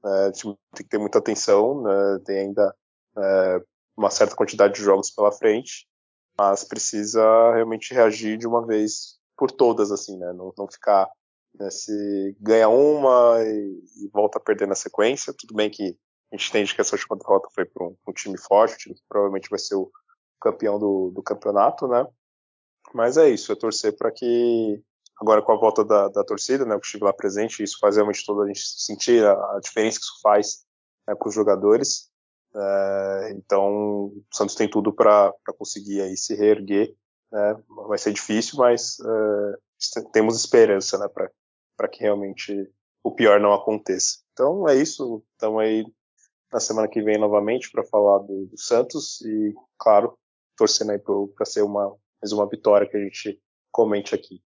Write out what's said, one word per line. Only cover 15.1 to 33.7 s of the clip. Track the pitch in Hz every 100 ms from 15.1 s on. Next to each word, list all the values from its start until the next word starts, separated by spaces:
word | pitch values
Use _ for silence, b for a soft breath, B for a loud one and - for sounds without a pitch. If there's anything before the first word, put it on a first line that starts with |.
| 139 - 139
Tudo | - 107
bem | 107
que | - 101 87 _ _ _
a | 104
gente | -
entende | 214 196 -
que |
essa | 196 -
última | - 101
derrota | - 98 - -
foi | 90
pra | - 87
um, | 90
pra | -
um |
time | - 104 95
forte, | - 98 113 113
um |
time | 107 92
que | _
provavelmente | 104 101 98 -
vai | 101
ser | -
o | 98 92 b b b _ _
campeão | - - 110 104
do, | 104 98 92
do | 95
campeonato, | - 104 104 101 113 - 131
né? | 120 139 _ _ _ _ _ _ _ _
Mas | 120 117 143
é | 156
isso, | 110 -
é | 107
torcer | 113 104 107 104
pra | 117
que | - 123 120 120 117 113 104 _ _ _ _
agora | 110 107
com | 107
a | 107
volta | 110 107 104
da, | 107 98
da | 101
torcida, | 101 104 - 135 123
né, | 101
que | -
estive | 107
lá | 101
presente, | - 101 101 110 -
isso | 101 -
faz | 104 101
realmente | 104 101 -
toda | 104
a | 101
gente | 95
sentir | - - - 104 - 120
a, | 104 101 101 101
a |
diferença | - - 110 110
que | -
isso | -
faz, | 104 104 107 - _ _ _ _ -
né, | 104
com | 113
os | 107
jogadores. | 104 95 104 110 139 - - _ _ _ _
É, | 107 98 98 98 98 98 98 98 98
então, | - 98 101